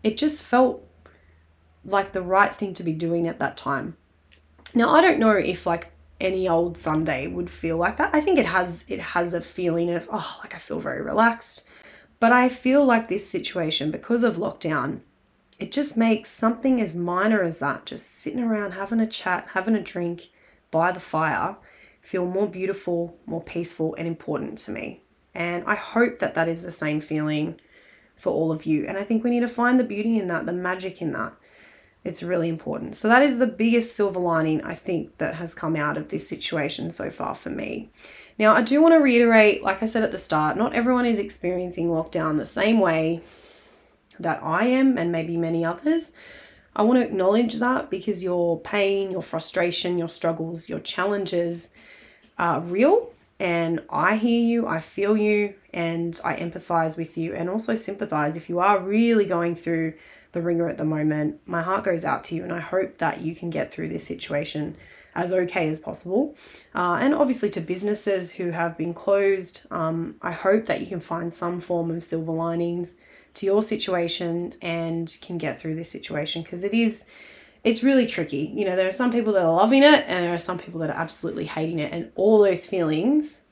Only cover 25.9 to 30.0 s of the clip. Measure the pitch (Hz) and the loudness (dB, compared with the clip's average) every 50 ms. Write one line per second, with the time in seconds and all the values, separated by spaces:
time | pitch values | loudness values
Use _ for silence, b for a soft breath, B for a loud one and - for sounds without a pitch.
25.9 | - 233 240 240 - - - - - 165 165 165 165 165 175 180 160 - 156 151 | 0 2 2 2 0 -2 -4 -2 0 0 0 0 -2 -4 -6 -6 -6 -4 -2 -2
26.9 | 151 151 151 - 156 156 151 151 151 151 151 170 165 b b b b b b b | -2 -4 -4 -4 -4 -2 -2 -2 -2 -2 -2 -4 -6 b b b b b b b
27.9 | b b b b b _ - 185 - 147 160 160 160 156 - 160 156 147 - - | b b b b b _ -4 -2 0 0 0 0 -2 -2 0 0 0 0 0 -4
28.9 | 190 196 208 - 233 220 226 240 240 240 240 233 - - 240 247 254 254 240 - | -6 -6 -2 0 0 0 2 2 0 2 0 -2 0 0 2 4 4 4 2 2
29.9 | 202 202 | -2 -2